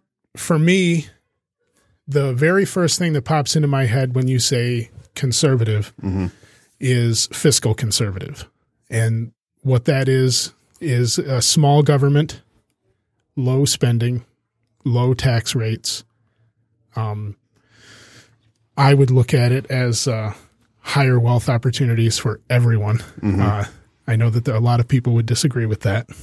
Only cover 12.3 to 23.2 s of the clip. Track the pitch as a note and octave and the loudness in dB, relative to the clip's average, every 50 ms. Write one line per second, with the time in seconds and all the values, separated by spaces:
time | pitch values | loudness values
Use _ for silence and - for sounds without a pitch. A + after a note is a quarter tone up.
12.3 | - - _ _ _ _ _ _ _ _ _ _ _ _ _ _ _ _ _ _ | -6 -16 _ _ _ _ _ _ _ _ _ _ _ _ _ _ _ _ _ _
13.3 | - C#3+ B2 B2+ C3 C3+ C#3+ C3+ - - - A#2+ A#2 A#2 A#2 B2 B2 A#2+ - _ | -8 -4 -2 0 0 0 0 0 0 0 0 0 0 0 0 -2 -4 -4 -8 _
14.3 | _ _ _ _ _ _ _ _ _ _ - C3 A#2+ A#2+ B2 C3 B2+ - - C3+ | _ _ _ _ _ _ _ _ _ _ -4 -2 0 0 2 0 0 0 0 0
15.3 | A#2 A#2 - - - C3 A2 A2 A2+ - - - - - - _ _ _ _ _ | 0 0 -2 -2 -4 -4 -2 -4 -4 -6 -6 -8 -10 -10 -12 _ _ _ _ _
16.3 | _ _ _ _ _ _ _ _ _ _ _ _ - A#2 A2 G#2+ G#2 G#2 G#2+ G#2 | _ _ _ _ _ _ _ _ _ _ _ _ -8 -6 -6 -6 -6 -8 -8 -10
17.3 | G2+ _ _ _ _ _ _ _ _ _ - - - - - - - - - _ | -12 _ _ _ _ _ _ _ _ _ -20 -20 -20 -20 -20 -20 -20 -20 -20 _
18.3 | _ _ _ _ _ _ _ _ - - C#3 C3+ C#3+ C#3 C#3 B2 B2+ B2+ A#2+ - | _ _ _ _ _ _ _ _ -2 2 4 4 6 6 4 4 4 2 2 2
19.3 | - C3 A#2+ A#2+ B2 C3+ - - - B2+ B2+ B2 A2+ - - C3+ A#2 A2 G#2+ G#2 | 2 2 2 2 0 0 -2 -4 -4 -2 -2 -2 -2 -2 -2 -4 -4 -4 -4 -8
20.3 | - - - _ _ _ _ _ _ _ - - - D3 C#3 C3 B2+ A#2+ A#2 A#2+ | -8 -10 -18 _ _ _ _ _ _ _ -10 -4 0 2 2 4 4 2 2 2
21.3 | A#2+ A#2+ - C3+ B2 A#2+ - C3 A#2 - C#3 A#2+ A#2 A2+ A2+ A2+ A2 - - A#2 | 2 0 0 0 -2 0 0 -2 -2 0 0 0 2 2 2 0 0 -2 -4 -4
22.3 | G#2+ - _ - B2 B2 A#2+ A#2 A2+ G#2+ G#2 G#2 A2+ A2+ - - - - | -6 -6 _ -2 0 2 2 4 2 2 0 0 -2 -2 -4 -6 -14 -6